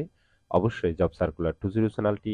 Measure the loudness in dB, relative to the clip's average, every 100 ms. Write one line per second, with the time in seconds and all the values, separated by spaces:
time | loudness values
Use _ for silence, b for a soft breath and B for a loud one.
0 | -8 _ _ _ 0 2 2 0 -2 0
1 | 0 0 -2 0 -4 -2 -2 0 0 0
2 | -2 -2 -4